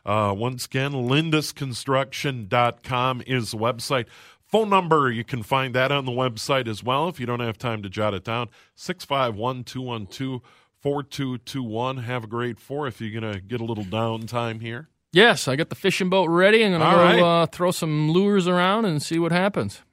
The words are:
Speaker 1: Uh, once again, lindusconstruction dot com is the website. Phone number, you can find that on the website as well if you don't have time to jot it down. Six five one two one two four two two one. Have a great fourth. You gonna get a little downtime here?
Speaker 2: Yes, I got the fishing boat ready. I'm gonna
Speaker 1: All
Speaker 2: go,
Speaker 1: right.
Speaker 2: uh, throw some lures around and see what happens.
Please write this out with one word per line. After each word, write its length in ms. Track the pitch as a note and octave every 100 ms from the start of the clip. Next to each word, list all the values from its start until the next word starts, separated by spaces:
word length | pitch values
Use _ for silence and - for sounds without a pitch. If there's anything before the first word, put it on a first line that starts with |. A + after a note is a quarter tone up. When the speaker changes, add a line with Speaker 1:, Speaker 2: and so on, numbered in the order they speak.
Speaker 1:
Uh, 280 | G2 G#2+ G#2
once 300 | G2 A#2+ B2+
again, 260 | - C3+ C#3
lindusconstruction 1600 | C#3 B2 C#3+ D#3+ D#3 D3 - C#3 A2+ C#3 C3+ C3+ - D3 B2 F#2+
dot 340 | B2 A#2+ -
com 380 | - B2+ B2+ B2
is 260 | - B2+ G#2+
the 60 | A2
website. 480 | A#2 A#2 - C3 A2+ - - _
Phone 260 | _ G#3+ G#3+
number, 400 | G3 E3+ D#3 C3
you 140 | A2+
can 200 | A2+ B2
find 300 | G#2 C3+ C3
that 160 | B2 C3
on 140 | C#3+
the 60 | C3
website 560 | A#2+ B2+ A2 - C3+ A2+
as 160 | G#2
well 240 | A2+ C3+ E3+
if 120 | E3+
you 60 |
don't 140 | A#2+ A#2+
have 180 | A#2 -
time 240 | B2 G#2+
to 60 | G2
jot 240 | G#2 G#2+
it 100 | F#2+
down. 260 | - A#2 A2+ _ _
Six 300 | _ - F3+
five 300 | - C#3 B2
one 280 | G2+ A#2+ B2+
two 180 | A#2+ C3
one 260 | B2+ A2+ G2
two 340 | - C3+ B2+ - _ _ _
four 220 | C#3+ C#3+
two 340 | C#3 - C3+ B2
two 240 | - C3+
one. 340 | A#2 A2 B2+ C3
Have 280 | A#2 B2
a 20 | A2
great 320 | A#2+ A#2+ A2
fourth. 400 | - C#3+ C#3 -
You 180 | A2 A2+
gonna 200 | A2 G2
get 220 | F#2+ A#2+
a 20 |
little 220 | A2+ G#2+
downtime 760 | F#2+ A2 A#2 A2+ A2+ A#2+ A#2 A2
here? 280 | A2+ A#2+ D#3+ _ _
Speaker 2:
Yes, 340 | E3+ A#3 E3+ C#3
I 80 |
got 140 | C3+ E3
the 60 |
fishing 340 | - G3 - F#3
boat 200 | F#3+ E3
ready. 340 | E3+ G3 A#3
I'm 60 | G#3+
gonna 120 | F3
Speaker 1:
All 120 | D3+
Speaker 2:
go, 80 | F3
Speaker 1:
right. 160 | F3 G#3+
Speaker 2:
uh, 260 | F3 E3+
throw 260 | D#3+ - F3+
some 400 | - E3 D3+ D3+
lures 360 | F3 G3+ G3+ F3
around 380 | F3+ F#3 G#3+
and 160 | G#3+ D3
see 180 | - E3
what 120 | E3
happens. 500 | F3 G3 F#3 G2+ - _